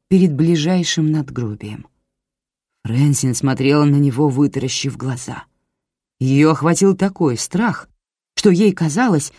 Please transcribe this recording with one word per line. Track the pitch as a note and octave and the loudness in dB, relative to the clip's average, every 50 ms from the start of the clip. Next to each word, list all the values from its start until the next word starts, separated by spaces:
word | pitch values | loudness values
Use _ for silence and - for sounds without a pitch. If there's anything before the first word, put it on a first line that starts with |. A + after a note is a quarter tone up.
| _ - | _ 0
перед | F#3 F#3+ F3+ F3+ D3 | 2 4 4 4 2
ближайшим | C3 E3 E3 F3 D#3 D3 E3+ F#3 F#3 F3 - - E3+ D#3 D#3 | 2 2 2 2 2 0 0 0 0 -2 -2 -2 -2 0 0
надгробием. | D#3 D#3 D3 B2 B2 B2 A#2+ G#2+ G#2 G#2 - G#2 G#2 - - _ _ _ _ _ _ _ _ _ _ _ _ _ _ _ _ _ _ _ - | 0 -2 -4 -6 -8 -8 -6 -6 -8 -10 -12 -14 -14 -16 -18 _ _ _ _ _ _ _ _ _ _ _ _ _ _ _ _ _ _ _ -8
Фрэнсин | - A2+ B2+ C#3+ D3 C#3+ - - C3 A#2+ | -4 0 2 2 2 2 2 0 -2 -2
смотрела | - - C3+ C3 - C3 C#3 C#3+ D3 D3 | -2 -2 -2 -2 0 0 2 2 2 2
на | D3 C#3+ C#3+ | 2 2 2
него, | C#3+ C#3+ A#2+ B2 D3+ D3 | 2 0 0 0 0 0
вытаращив | B2+ C3 D3 C#3 - C3+ B2+ C3 - - - C#3 B2 | 2 0 0 0 0 -4 -6 -6 -6 -6 -6 -8 -8
глаза. | - B2 C3+ B2+ B2 - - A#2+ - - _ _ _ _ _ _ _ _ _ _ _ _ _ _ - | -8 -8 -8 -8 -8 -10 -12 -14 -14 -16 _ _ _ _ _ _ _ _ _ _ _ _ _ _ -4
Её | C3 C3 C3+ C#3 D3+ D#3 | -2 0 2 4 4 4
охватил | D#3+ D3 D3 E3 E3+ - G3 G3 F#3+ | 2 2 0 0 0 2 2 2 2
такой | F#3+ F#3+ G3 F#3+ - F3 C#3+ A#2+ A2+ | 2 -2 -4 -2 -2 -2 -2 -2 -4
страх, | - - - F3 A#3 A#3 D3 - - - _ _ _ _ _ _ _ _ _ | -6 -6 -4 -2 -2 -2 -4 -6 -10 -18 _ _ _ _ _ _ _ _ _
что | - - G#3 | 0 2 4
ей | F#3 E3+ A3 G#3 | 4 4 4 2
казалось, | F3 - E3+ D#3 C#3+ G3 B3+ B3 F#3 D3 - - - | 2 0 -2 -2 0 0 0 2 0 0 -2 -4 -10